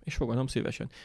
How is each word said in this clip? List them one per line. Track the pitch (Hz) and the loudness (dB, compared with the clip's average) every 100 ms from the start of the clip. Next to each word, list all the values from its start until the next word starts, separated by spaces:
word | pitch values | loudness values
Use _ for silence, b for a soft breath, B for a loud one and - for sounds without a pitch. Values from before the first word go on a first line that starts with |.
És | 160 - | -4 0
fogadom | 117 117 131 | 2 2 2
szívesen. | - - - 127 B | 2 0 -2 -6 B